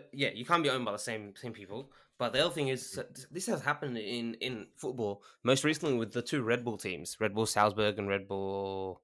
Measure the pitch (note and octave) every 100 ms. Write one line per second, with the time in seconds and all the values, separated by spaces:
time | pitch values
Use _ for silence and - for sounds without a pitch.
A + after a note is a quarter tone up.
0 | - C#3 C3 A2 B2 E3+ D3 B2+ A2+ G2+
1 | - A2 G#2 G2 A#2+ G#2 F#2+ A2 C#3 -
2 | _ - A#2+ B2+ E3+ E3 C3+ C3 - -
3 | - - - E3 A#3 E3+ C3+ D3 C#3+ A#2+
4 | G#2 A#2+ A#2 A2+ A#2+ A#2 - - D3 B2+
5 | G#2 G2+ - _ A#2+ C3+ D3+ D3+ D#3 B2
6 | A2+ A#2+ - D3+ A2 B2 A#2+ G#2 G2+ E2+
7 | F2 - G#2+ G#2 A2 G#2 G#2 G2+ G#2+ G#2
8 | G2 G2 G2 G2 G2 G2 G2 F#2+ F#2+ F#2